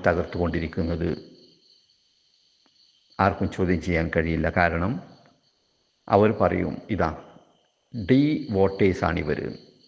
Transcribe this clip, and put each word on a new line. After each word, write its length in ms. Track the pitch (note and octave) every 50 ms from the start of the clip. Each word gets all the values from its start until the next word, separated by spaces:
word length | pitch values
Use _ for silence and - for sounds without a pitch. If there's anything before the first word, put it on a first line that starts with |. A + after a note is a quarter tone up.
തകർത്തുകൊണ്ടിരിക്കുന്നത്. 1080 | - F#2 E2+ F2 E2 - - F2 F2 E2+ E2 E2+ E2 D#2 - F#2+ E2+ F2 E2+ D#2+ E2+ E2+ - - - - - - - - _ _ _ _ _ _ _ _ _ _ _ _ _ _ _ _ _ _ _ _ _ _ _ _ _ _ _ _ _ _ _ _ _ -
ആർക്കും 300 | F#2+ G2 F#2 - G2+ F2+
ചോദ്യം 300 | - - F#2+ F2 F2+ E2+
ചെയ്യാൻ 280 | - F#2 F2 D#2+ E2 F2+
കഴിയില്ല. 400 | - E2 D#2+ E2 E2 D#2+ D#2+ D#2+
കാരണം 420 | - F#2 F2 E2 E2 E2 F2 G#2 C#3 F3+ - - - - _ _ _ _ _ _ _ _ _ _ _ _ _ _ _ _ _
അവർ 240 | - A2 G2+ G#2+ G#2+
പറയും, 440 | A2 G#2+ G2 F2 G2 F2+ F2 E2+ - - - -
"ഇതാ 220 | G#2+ F#2 E2+ D#2 - - - - - - _ _ _ _ _ _ _ _ _ _ -
ഡി 540 | A#2+ F#2+ F2+ B2+ C3+ D3 D3+ D#3 D#3 C3+ -
വോട്ടേഴ്സാണിവർ, 880 | G#2 F#2+ G2 F#2+ - - G#2+ F#2+ F2 - - E2 E2 E2+ D#2 D#2 D2+ - G#1 G#1+ - - - - _ _ _